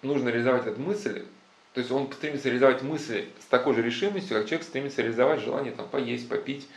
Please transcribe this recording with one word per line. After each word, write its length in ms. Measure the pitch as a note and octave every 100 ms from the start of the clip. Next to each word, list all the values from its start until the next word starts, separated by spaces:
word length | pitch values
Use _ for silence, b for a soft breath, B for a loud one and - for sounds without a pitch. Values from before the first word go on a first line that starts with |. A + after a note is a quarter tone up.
нужно 280 | C3+ C#3+ B2
реализовать 380 | A#2 B2+ B2+ A#2
эту 140 | G#2+
мысль, 440 | D#3+ G#3 A#2 F#2+ - - _ _ _
то 60 | B2+
есть 120 | B2
он 200 | C3+ C3+
стремится 380 | - D3+ C#3 C3
реализовать 320 | B2 C3+ B2
мысли 480 | C3+ D#3 - G#2+ - -
с 40 | -
такой 280 | B2+ C#3
же 80 | A#2
решимостью, 560 | A#2 - G3+ G3 - A2
как 100 | -
человек 200 | E3 -
стремится 340 | C3+ C#3 C#3
реализовать 400 | A2+ A#2 C3+ D#3
желание 300 | - - B2+
там 160 | - -
поесть, 420 | C#3 A#2+ A#2+ -
попить, 380 | G#2+ C3 C#3+ -